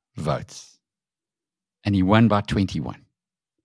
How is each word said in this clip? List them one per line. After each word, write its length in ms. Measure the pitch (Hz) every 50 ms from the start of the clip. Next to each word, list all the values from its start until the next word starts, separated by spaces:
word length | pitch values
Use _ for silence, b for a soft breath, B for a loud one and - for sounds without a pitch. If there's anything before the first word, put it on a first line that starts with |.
| _ _ _ -
votes, 600 | 78 78 69 60 - - - - - - _ _ _ _ _ _ _ _ _ _ _ _ _ _ _ _ _ _ _ _ _ _ _
and 120 | 104 101
he 80 | 98 92
won 240 | 92 104 110 117 110
by 140 | 104 101
twenty-one. 640 | 104 - - 107 98 92 - 82 65 58 - - - _ _ _ _ _ _ _ _ _ _ _ _